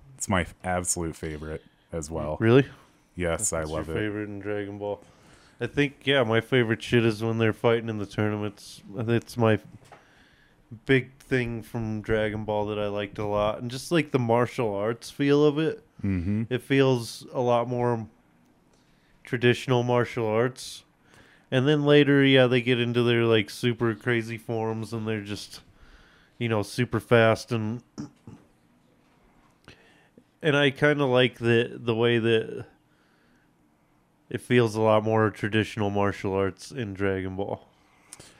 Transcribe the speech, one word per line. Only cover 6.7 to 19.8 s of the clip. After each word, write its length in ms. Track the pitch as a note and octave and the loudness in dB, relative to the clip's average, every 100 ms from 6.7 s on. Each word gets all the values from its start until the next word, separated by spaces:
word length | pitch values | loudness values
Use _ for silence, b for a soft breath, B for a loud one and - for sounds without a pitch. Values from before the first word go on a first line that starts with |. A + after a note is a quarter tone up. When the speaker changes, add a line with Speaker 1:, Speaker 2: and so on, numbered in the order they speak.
| A2+ | -2
Speaker 2:
shit 220 | - B2 | 2 2
is 180 | A2+ G#2+ | 2 0
when 160 | A2+ A2+ | -4 0
they're 140 | A2+ | 0
fighting 360 | G2+ A#2+ A#2 A2+ | 2 2 2 -2
in 100 | G#2+ | -8
the 80 | G2 | -6
tournaments. 760 | - G#2+ G#2 G#2 - - - - | -4 -2 -2 -6 -10 -20 -20 -16
That's 440 | - A2+ A#2 - - | -8 -2 -2 -2 0
my 240 | A2+ G#2+ - - b b b b b b b b _ A2+ - | 2 2 -2 -20 b b b b b b b b _ -18 0
big 280 | C3 C3+ - | 0 0 -12
thing 440 | - C3 A#2 A#2 | -4 -4 -2 -6
from 380 | G#2+ A#2+ A2 A2 | -8 -8 -6 -6
Dragon 440 | G#2 A2 G#2+ G#2+ | -2 -2 0 -4
Ball 220 | G#2+ G#2 G#2 | -4 -2 -2
that 120 | G#2 | -4
I 100 | G#2 | -4
liked 300 | G2+ G2+ G2+ | -4 -8 -6
a 80 | G#2+ | -4
lot. 340 | G#2 G#2 G#2+ | 0 0 -2
And 100 | A#2+ | -8
just, 220 | C3 - | -10 -2
like, 180 | E3+ D3+ | -2 0
the 80 | C3 | -2
martial 560 | A#2 A#2 A#2+ - A2+ | 2 2 2 -2 -4
arts 360 | G2 G#2+ A#2 - | -2 -4 -4 -10
feel 340 | - C#3+ C#3+ | -4 2 4
of 140 | D3+ C#3+ | 4 2
it. 260 | D#3+ - - _ | -2 -4 -12 _
Speaker 1:
Mm-hmm. 420 | G2+ F#2 E2+ G#2 A#2 | -4 -2 -2 -2 -2
Speaker 2:
It 120 | B2 | -6
feels 640 | - C#3 C3+ B2+ A2+ - - | 0 4 4 2 -2 -12 -10
a 80 | C#3+ | -4
lot 280 | B2 A#2+ A#2+ | 0 0 0
more 400 | B2 A#2+ A#2 G#2+ _ _ _ _ _ _ b b b b b | -2 -2 -2 -6 _ _ _ _ _ _ b b b b b
traditional 640 | - B2 B2 A#2 - B2 | -8 0 2 2 2 0